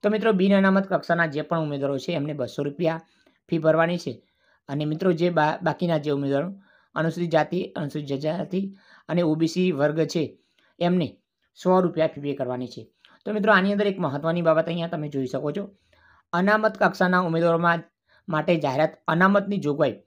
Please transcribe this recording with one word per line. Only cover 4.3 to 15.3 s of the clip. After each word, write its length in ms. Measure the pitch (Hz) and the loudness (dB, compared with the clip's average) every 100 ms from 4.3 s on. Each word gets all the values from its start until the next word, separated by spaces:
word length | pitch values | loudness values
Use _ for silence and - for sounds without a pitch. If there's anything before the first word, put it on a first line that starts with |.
| _ _ _ - | _ _ _ -8
અને 180 | 139 151 | -6 -4
મિત્રો, 260 | 156 185 | -2 0
જે 180 | 165 175 | 2 2
બા-, 280 | 170 151 - | 2 2 0
બાકીના 340 | 156 147 180 160 | -4 -2 0 0
જે 140 | 147 | 0
ઉમેદવારો 440 | 143 139 139 170 196 _ _ _ - | -2 0 -2 -2 -8 _ _ _ -4
અનુસૂચિત 340 | 160 170 175 | -4 -2 0
જાતિ, 340 | 156 151 180 | 2 2 -2
અનુસૂચિત 440 | 196 - 147 156 143 | -6 -6 -6 -6 -4
જનજાતિ 680 | 135 151 170 - 185 196 - _ - - | -4 -4 -4 -4 -4 -4 -10 _ -20 -4
અને 140 | 165 | 0
ઓ 140 | 175 156 | 0 2
બી 120 | 160 | 0
સી 240 | 175 180 | 2 0
વર્ગ 320 | 147 147 156 | 2 0 2
છે, 340 | 151 170 143 - _ _ _ _ | -2 -2 -4 -8 _ _ _ _
એમને 380 | 175 180 147 - _ _ _ _ | 0 0 -2 -8 _ _ _ _
સો 160 | 180 180 | 2 2
રૂપિયા 280 | 170 160 160 | 2 0 -2
ફી 140 | 151 | -2
પે 120 | 143 | -8
કરવાની 340 | 139 127 123 123 | -6 -6 -6 -8
છે. 200 | - 110 _ _ _ - | -12 -20 _ _ _ -6
તો 80 | |
મિત્રો, 200 | 208 208 | -2 4
આની 180 | 196 196 | 4 4
અંદર 160 | 202 208 | 0 0
એક 120 | 190 | 0
મહત્ત્વની 420 | 160 139 160 175 | -4 -2 -2 0
બાબત 240 | 165 160 160 | 2 2 2
અહીંયા 220 | 170 170 | -4 -6
તમે 220 | 165 151 | -6 -6
જોઈ 180 | 143 | -4
શકો 240 | 127 | -4